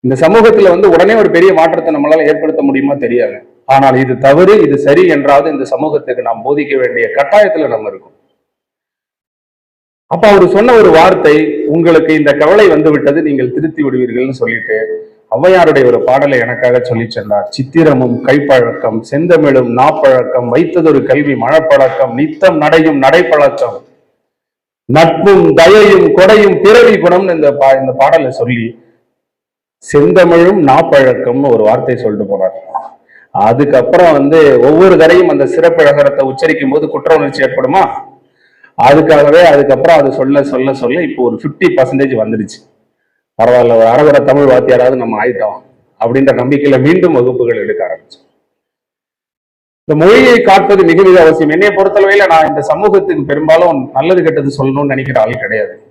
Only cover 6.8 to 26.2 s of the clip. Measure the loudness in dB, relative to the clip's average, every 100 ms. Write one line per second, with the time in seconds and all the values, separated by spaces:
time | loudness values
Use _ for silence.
6.8 | -4 -4 -4 -4 0 2 2 0 -4 -6
7.8 | -8 -14 _ _ _ _ _ _ _ _
8.8 | _ _ _ _ _ _ _ _ _ _
9.8 | _ _ _ -2 2 4 2 2 2 4
10.8 | 4 4 2 2 2 2 0 -4 -4 -2
11.8 | 2 2 2 0 0 0 2 2 2 2
12.8 | 0 0 0 -2 -2 -4 -4 -4 -6 -4
13.8 | -4 -2 -4 -4 -6 -6 -6 -6 -6 -6
14.8 | -6 -10 -14 _ _ -2 0 2 2 2
15.8 | 2 0 0 0 0 -2 -4 -4 -2 -2
16.8 | -2 -6 -6 -10 -6 -6 -6 -10 -6 0
17.8 | 0 0 -2 -4 -2 -2 0 0 0 -4
18.8 | -6 -8 -6 -6 0 2 2 0 0 0
19.8 | 0 2 2 2 0 -4 -2 -2 -2 -2
20.8 | 0 0 0 -2 -2 -4 0 0 2 2
21.8 | 2 0 -4 -4 -6 0 0 0 0 2
22.8 | 0 0 0 0 0 0 0 -2 -8 -8
23.8 | _ _ _ _ _ _ _ _ _ _
24.8 | _ 0 0 0 2 4 4 4 4 4
25.8 | 4 4 2 2